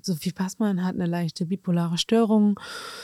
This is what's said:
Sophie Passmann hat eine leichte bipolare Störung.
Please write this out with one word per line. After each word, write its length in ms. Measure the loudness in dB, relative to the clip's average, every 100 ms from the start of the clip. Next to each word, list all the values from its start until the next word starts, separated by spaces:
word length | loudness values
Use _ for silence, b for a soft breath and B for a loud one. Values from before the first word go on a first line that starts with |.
Sophie 300 | -4 -4 -4
Passmann 520 | -4 -4 -2 0 0
hat 120 | -2 -2
eine 100 | -2
leichte 400 | -2 -2 -4 -4
bipolare 500 | -4 0 0 0 -2
Störung. 600 | 2 2 4 4 4 2 B B B B